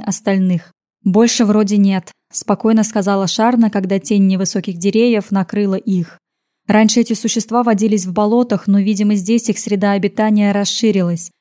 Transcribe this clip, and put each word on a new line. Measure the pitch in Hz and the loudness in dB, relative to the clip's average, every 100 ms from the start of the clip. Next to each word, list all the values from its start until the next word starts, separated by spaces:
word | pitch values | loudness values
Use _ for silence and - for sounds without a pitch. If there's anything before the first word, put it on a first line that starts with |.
| - | 0
остальных. | - - 196 185 175 - _ _ _ | -4 -2 0 0 -2 -6 _ _ _
"Больше | 196 196 233 - 214 | -2 2 2 2 2
вроде | 214 202 208 | 2 2 2
нет", | 196 190 - _ _ | 2 0 -6 _ _
спокойно | - - 196 220 226 | -10 -4 -2 2 2
сказала | 208 214 196 196 185 | 0 -2 -2 -2 -2
Шарна, | - 226 247 220 | 0 0 2 2
когда | 208 185 196 | 0 -2 -4
тень | - 208 190 | 0 2 2
невысоких | 190 190 196 196 170 | 2 -2 -4 -6 -4
деревьев | 196 220 240 220 - | -2 2 2 0 -2
накрыла | 196 175 208 202 190 | -4 -2 -2 -2 -2
их. | - 185 165 - _ _ _ _ - | -2 -4 -4 -10 _ _ _ _ 0
Раньше | 214 220 240 | 2 4 2
эти | 233 | 0
существа | 214 226 226 - 240 | -2 -2 -4 -2 -2
водились | 240 202 220 208 185 | 0 0 2 0 -2
в | |
болотах, | 180 208 240 240 202 - | -2 0 0 0 -2 0
но, | 202 | 0
видимо, | 196 202 208 208 | 2 0 0 0
здесь | 185 233 - | 0 0 0
их | - | -4
среда | - 202 202 | -2 -2 0
обитания | 202 196 - 214 208 202 | 0 -2 -2 0 2 2
расширилась, | 202 202 - 226 190 175 170 - _ | 0 -2 -2 0 0 0 -4 -8 _